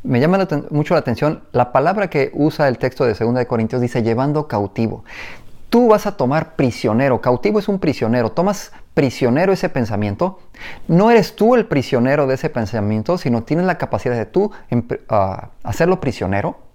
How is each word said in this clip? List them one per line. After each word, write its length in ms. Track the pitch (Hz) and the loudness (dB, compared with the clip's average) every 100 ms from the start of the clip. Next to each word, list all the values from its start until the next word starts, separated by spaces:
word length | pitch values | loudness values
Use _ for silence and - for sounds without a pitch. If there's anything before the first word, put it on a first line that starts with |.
Me 160 | - 123 | 0 2
llama 180 | 151 190 | 2 2
la 60 | 185 | 0
aten-, 180 | 147 - | -4 -2
mucho 240 | 147 151 | -4 0
la 60 | 165 | 0
atención 420 | 139 117 151 160 - | 0 -2 -2 -2 -4
la 180 | 117 123 | -2 2
palabra 380 | 131 156 202 196 | 2 2 0 -2
que 220 | 151 135 | 0 -2
usa 320 | - 147 - 143 | 0 -2 2 0
el 100 | 120 | 0
texto 260 | 127 - | -4 0
de 100 | 127 | 0
segunda 260 | 104 113 123 | 0 0 0
de 60 | 120 | 0
Corintios, 340 | 120 110 127 | -2 0 -2
dice, 220 | 123 127 | -2 0
"llevando 460 | 113 113 139 151 151 | 0 0 0 -2 -2
cautivo". 560 | 110 98 - 113 98 - - - - - - - | -2 -2 -2 -4 -4 -14 -16 -14 -16 -18 -18 0
Tú 200 | 240 247 | 4 6
vas 180 | 214 208 | 4 2
a 100 | - | -2
tomar 400 | 127 151 160 - | 0 0 -2 0
prisionero, 640 | 131 - 113 110 139 120 | 0 0 0 2 2 2
cautivo 380 | 127 123 - 208 | 2 2 2 0
es 100 | 202 | -2
un 100 | 196 | -2
prisionero, 540 | 170 - 113 123 113 | -2 0 0 2 0
tomas 400 | 135 185 202 - - - | 0 0 -2 -8 -18 -4
prisionero 580 | - 139 - 123 131 196 | 0 0 0 2 2 2
ese 160 | 185 180 | 2 0
pensamiento. 720 | 135 107 104 104 104 180 190 - - - - - | -2 -2 -2 -2 -2 -4 -4 -20 -18 -16 -12 0
No 220 | 170 220 | 4 6
eres 260 | 233 - - | 4 2 2
tú 180 | 220 | 4
el 120 | 247 - | 4 2
prisionero 600 | 143 123 127 123 151 135 | -2 0 0 2 2 2
de 80 | |
ese 140 | 131 151 | 0 -2
pensamiento, 680 | 123 104 113 101 107 110 185 | -4 -4 -2 -2 -2 -2 -2
sino 240 | 139 120 | 0 -2
tienes 240 | - 151 185 | 0 0 0
la 100 | 170 | -2
capacidad 380 | - 110 127 120 | -4 -2 -2 -2
de 100 | 104 | -2
tú 240 | 180 208 - - | 0 -2 -4 -4
empe-, 300 | 120 - - - | -4 -2 -8 -2
ah, 400 | 110 95 95 - - | 0 0 -4 -12 -12
hacerlo 380 | - 107 170 185 | -8 0 2 2
prisionero 580 | 135 - 95 98 156 - - | -2 -4 -2 -2 -2 -8 -20